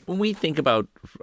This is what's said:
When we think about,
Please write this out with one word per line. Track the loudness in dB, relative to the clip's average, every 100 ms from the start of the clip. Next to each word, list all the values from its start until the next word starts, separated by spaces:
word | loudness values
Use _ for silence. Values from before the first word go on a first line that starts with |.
| -8
When | -2
we | -2
think | 0 -2 0
about, | 2 2 2 _ -20 -14